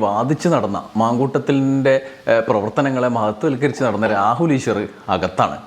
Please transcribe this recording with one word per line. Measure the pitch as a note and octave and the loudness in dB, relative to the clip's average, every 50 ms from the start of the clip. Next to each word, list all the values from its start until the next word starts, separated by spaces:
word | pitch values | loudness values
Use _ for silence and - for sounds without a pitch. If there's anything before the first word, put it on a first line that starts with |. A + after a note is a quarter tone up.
| G#2+ | 0
വാദിച്ച് | G2+ G2+ G#2+ A#2+ C3+ D#3 D3+ - F3 D#3+ | 0 0 0 0 0 0 0 0 2 2
നടന്ന | B2 G#2 G2 G2+ E2+ - - - G#2+ | 2 0 0 -4 -4 -6 -4 -2 0
മാങ്കൂട്ടത്തിൻ്റെ, | A2+ A#2 B2 A#2+ C3+ C3 C3+ C#3+ C3+ - C#3 C3+ C3+ C3+ C3+ C3+ C3 C3+ C3+ C3+ - - - - - A#2+ | 0 2 2 0 0 0 -2 -2 0 0 0 2 2 2 2 2 2 4 2 2 0 -4 -18 -6 0 2
ഏഹ്, | A#2 A2+ A2+ - | 2 2 2 2
പ്രവർത്തനങ്ങളെ | A2+ G#2 G2 G#2+ G#2 D3 C#3 C#3 C3 B2+ B2 B2 A#2+ | 0 0 0 -2 -2 0 0 0 0 0 0 0 0
മഹത്വവൽക്കരിച്ച് | A2+ G#2+ G#2+ G#2+ - - D#3 C3 B2 C#3+ C#3 B2 - C3 | 0 -2 -2 -2 -2 -2 -2 -2 0 -2 -2 -2 0 -2
നടന്ന | A#2 G2+ G2+ A2 G#2+ G#2+ G2 | -2 0 0 0 0 0 2
രാഹുൽ | G2 A2 A#2+ B2+ E3+ E3 C#3 | 2 2 2 2 2 0 0
ഈശ്വർ | B2+ - A#2+ G2+ G2+ G2+ - - - - - F#2+ | 0 0 0 -2 -2 -2 -6 -10 -12 -6 -4 -2
അകത്താണ്. | F2+ F2+ F#2 - - A#2 D#2+ C#2+ - - | -2 -2 -2 0 0 -2 -2 -2 -8 -14